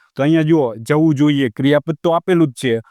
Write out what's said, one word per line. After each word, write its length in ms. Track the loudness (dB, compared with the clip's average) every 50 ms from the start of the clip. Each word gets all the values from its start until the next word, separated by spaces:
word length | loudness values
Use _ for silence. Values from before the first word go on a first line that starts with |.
| _ _ _
તો 60 | -4 0
અહીંયા 200 | 0 2 2 2
જુઓ, 320 | 2 2 2 0 -2 -4
જવું 400 | -6 -6 -2 0 2 2 2 2
જોઈએ, 340 | 2 0 0 0 0 -2 -4
ક્રિયાપદ 480 | -4 -2 0 0 0 0 0 -4 -6 -4 -2
તો 80 | -2
આપેલું 380 | -2 -2 0 0 0 0 0 0
જ 40 | -2
છે, 280 | -4 -4 -4 -2 -4 -4 _